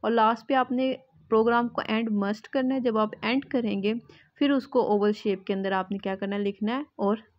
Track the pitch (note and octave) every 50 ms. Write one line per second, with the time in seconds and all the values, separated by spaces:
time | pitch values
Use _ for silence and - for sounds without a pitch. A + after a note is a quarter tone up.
0 | - G#3+ A#3 A#3 A3 A3 A#3 A3+ - - C4+ C4 B3+ B3+ B3 B3 C4 C4 B3+ -
1 | - _ _ _ _ _ A3+ A3 A3+ A#3 A#3 A#3+ A#3+ A#3+ A#3 - - - A3 A3
2 | A#3 A3+ G#3+ G3+ G3 G3 G#3+ G#3 - - - C#4 B3+ B3+ C4+ C4+ A#3+ B3 G#3+ A3
3 | G#3+ G#3+ - - - A3 A#3+ C4+ C#4 - - B3+ A#3 G#3+ G3+ G3 F#3+ G#3 A3+ A#3+
4 | - - - - _ _ _ _ D4 C#4 C#4+ C4+ B3 - - B3+ G#3+ - G#3 G#3
5 | G3+ G#3 G#3+ - - G#3+ G3 F#3+ - - G3+ F#3+ F#3+ G3 G3 F#3+ F#3 F#3 G3+ G3
6 | - G3+ F#3+ F#3+ G3+ G3 G3+ G3+ G3+ G3+ G3+ _ G#3 G#3+ A#3+ C4+ D4 _ _ -
7 | G#3+ G3 G#3+ G#3+ - _ _